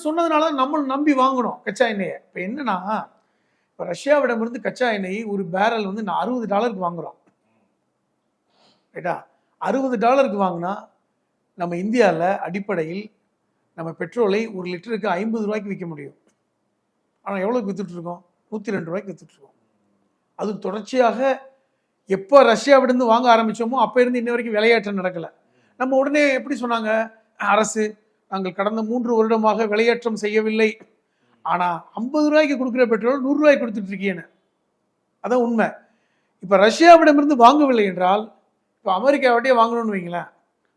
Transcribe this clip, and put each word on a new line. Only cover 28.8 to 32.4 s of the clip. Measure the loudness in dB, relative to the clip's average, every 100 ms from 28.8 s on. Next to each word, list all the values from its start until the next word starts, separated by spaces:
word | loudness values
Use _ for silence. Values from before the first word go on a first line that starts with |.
மூன்று | -4 -4 -2 0
வருடமாக | 2 2 2 0 0
விலையேற்றம் | 0 0 0 -2
செய்யவில்லை, | -4 -2 0 0 2 0 0 -16 _ _ _ _ _
ஆனா | -4 -2 -2 -4 -10
ஐம்பது | -10 -4 0 2
ரூபாய்க்கு | 2